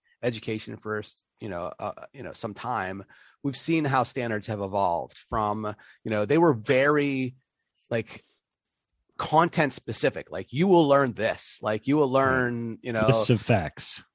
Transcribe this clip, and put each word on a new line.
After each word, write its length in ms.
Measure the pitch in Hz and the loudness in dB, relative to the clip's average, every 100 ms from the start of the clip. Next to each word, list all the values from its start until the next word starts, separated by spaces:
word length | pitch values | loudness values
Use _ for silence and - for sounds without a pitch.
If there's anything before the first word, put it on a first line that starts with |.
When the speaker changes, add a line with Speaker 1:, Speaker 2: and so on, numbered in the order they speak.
| _ _ | _ _
Speaker 1:
education 540 | 123 113 - 110 - 110 | -4 -4 -6 -8 -8 -12
for, 260 | 107 107 104 - _ _ | -6 -8 -8 -18 _ _
you 80 | 107 | -10
know, 240 | 87 87 - | -8 -8 -8
uh, 140 | 104 - - | -10 -10 -16
you 100 | 139 | -14
know, 100 | 92 | -14
some 220 | - 117 | -10 -10
time, 500 | 101 117 120 92 95 - - _ _ | -8 -6 -4 -4 -8 -12 -20 _ _
we've 140 | 147 127 | -6 -4
seen 280 | - 165 | 0 0
how 180 | 147 131 | 2 2
standards 440 | 120 - 120 107 104 | 0 -2 -4 -4 -4
have 120 | 107 | -6
evolved 580 | 98 98 95 85 64 - - | -2 0 0 0 -6 -16 -6
from, 460 | 117 107 104 107 104 - _ | -2 0 -2 -6 -10 -16 _
you 60 | 113 | -4
know, 140 | 107 | -2
they 140 | 104 151 | 2 4
were 140 | 170 | 6
very, 800 | 123 104 131 139 147 143 135 127 127 _ _ _ _ _ | 4 2 4 4 4 2 -2 -4 -6 _ _ _ _ _
like, 360 | 117 110 107 _ _ _ _ _ _ _ _ _ _ | -4 -4 -12 _ _ _ _ _ _ _ _ _ _
content 560 | - 151 165 - 147 | 0 2 2 2 0
specific, 560 | - - 113 143 101 - | 0 -8 -2 -2 -2 -10
like, 160 | 82 95 | -10 -8
you 140 | 127 190 | -2 4
will 220 | 175 151 | 6 6
learn 240 | 139 135 | 6 4
this, 460 | 104 110 - - - | 0 -2 -2 -8 -8
like, 240 | 110 107 131 | -4 -2 0
you 100 | 147 | 2
will 100 | 139 | 4
Speaker 2:
Right. 140 | 131 | 4
Speaker 1:
learn, 540 | 135 131 123 120 117 110 | 4 2 0 -2 -6 -8
you 100 | 127 | -6
know, 140 | 113 110 | 0 0
Speaker 2:
Lists 240 | 113 113 | 0 2
of 100 | 117 | 2
facts. 640 | - 110 80 - - - - | 4 0 0 -6 -6 -6 -8